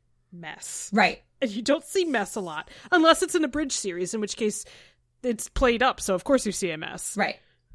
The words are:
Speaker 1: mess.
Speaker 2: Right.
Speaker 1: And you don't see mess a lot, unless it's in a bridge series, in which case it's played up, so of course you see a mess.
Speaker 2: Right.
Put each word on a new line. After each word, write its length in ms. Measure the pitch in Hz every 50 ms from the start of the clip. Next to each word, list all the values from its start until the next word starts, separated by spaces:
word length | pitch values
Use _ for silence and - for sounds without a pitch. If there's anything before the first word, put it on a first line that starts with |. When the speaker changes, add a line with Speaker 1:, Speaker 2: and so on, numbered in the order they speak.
| _ _ _ _ _ _
Speaker 1:
mess. 580 | - 175 170 156 151 - - - - - - -
Speaker 2:
Right. 300 | 196 226 185 175 - - _ _ _ _
Speaker 1:
And 100 | 269 220
you 100 | 196 233
don't 240 | 220 - 277 330 -
see 180 | - - 392 359
mess 320 | 320 269 220 196 - -
a 60 | 220
lot, 280 | 185 170 151 156 - - - - - -
unless 300 | 359 349 320 320 320 320
it's 140 | 370 320 -
in 80 | 349 311
a 40 | 269
bridge 240 | - 294 311 269 -
series, 400 | - - 196 170 175 180 175 -
in 60 | 220
which 140 | 208 196 -
case 300 | - 220 214 202 - - - - - - _ _ _ _ _ _ _
it's 260 | - 247 226 220 - -
played 340 | _ - 269 240 240 214 254
up, 180 | 269 - -
so 140 | - - 190
of 80 | 175 -
course 220 | - 277 247 -
you 60 | 214
see 200 | 175 - 196 170
a 60 | 156
mess. 380 | 156 165 - - 185 - - -
Speaker 2:
Right. 220 | 202 196 - - - _ _ _ _ _ _